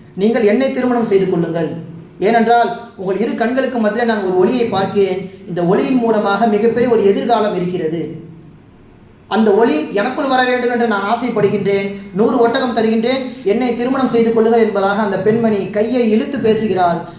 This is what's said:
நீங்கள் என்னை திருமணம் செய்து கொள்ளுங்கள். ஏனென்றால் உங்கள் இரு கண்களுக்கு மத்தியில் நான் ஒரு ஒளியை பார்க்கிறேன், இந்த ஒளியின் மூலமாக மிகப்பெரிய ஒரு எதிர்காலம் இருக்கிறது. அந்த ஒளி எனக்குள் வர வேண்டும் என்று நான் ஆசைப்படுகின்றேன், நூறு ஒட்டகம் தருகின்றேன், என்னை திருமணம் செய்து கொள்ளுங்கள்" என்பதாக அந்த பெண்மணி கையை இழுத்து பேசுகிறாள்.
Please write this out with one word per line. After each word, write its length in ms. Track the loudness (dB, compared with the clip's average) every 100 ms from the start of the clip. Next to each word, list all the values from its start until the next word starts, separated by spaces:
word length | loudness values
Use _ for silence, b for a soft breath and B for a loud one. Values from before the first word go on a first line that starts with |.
| B -2
நீங்கள் 280 | 0 2
என்னை 300 | 2 2 0
திருமணம் 320 | 0 0 0 2
செய்து 240 | 2 2
கொள்ளுங்கள். 400 | 0 -2 -2 -4 -6 -12 -16 -20 -4
ஏனென்றால் 600 | 0 2 4 4 2 -2 -12 -10
உங்கள் 220 | -4 -2
இரு 160 | -2 0
கண்களுக்கு 440 | -2 0 -2 0
மத்தியில் 280 | 0 0 0
நான் 160 | 0
ஒரு 140 | 0 2
ஒளியை 280 | 2 2 0
பார்க்கிறேன், 640 | -2 -2 0 0 0 -6 -14 -10
இந்த 160 | -4
ஒளியின் 340 | 0 2 2 0
மூலமாக 480 | 2 0 0 0 2
மிகப்பெரிய 460 | 2 2 2 2
ஒரு 140 | 4 4
எதிர்காலம் 500 | 2 2 2 2 -2
இருக்கிறது. 760 | -4 -2 -4 -4 -6 -10 -16 -20 -20 -20 -20 -20 -20 -20 -20 -20 -4
அந்த 240 | 2 4
ஒளி 420 | 4 4 2 -2
எனக்குள் 340 | -2 -2 -2 -2
வர 160 | 0
வேண்டும் 280 | 2 0 0
என்று 160 | 0 0
நான் 280 | -2 -2 -2
ஆசைப்படுகின்றேன், 800 | -2 0 0 0 0 -2 -2 -8 -10
நூறு 260 | -2 0 2
ஒட்டகம் 380 | 2 0 -2 0
தருகின்றேன், 640 | 0 0 0 -2 -4 -6
என்னை 340 | -2 0 -2 -2
திருமணம் 320 | -2 -2 0
செய்து 240 | 2 2
கொள்ளுங்கள்" 300 | 2 2 4
என்பதாக 380 | 2 0 0 0
அந்த 160 | -2 0
பெண்மணி 520 | 0 0 0 -2 -2
கையை 420 | -2 -2 0 2
இழுத்து 280 | 2 0 -2
பேசுகிறாள். 580 | 0 0 0 0 0 0 B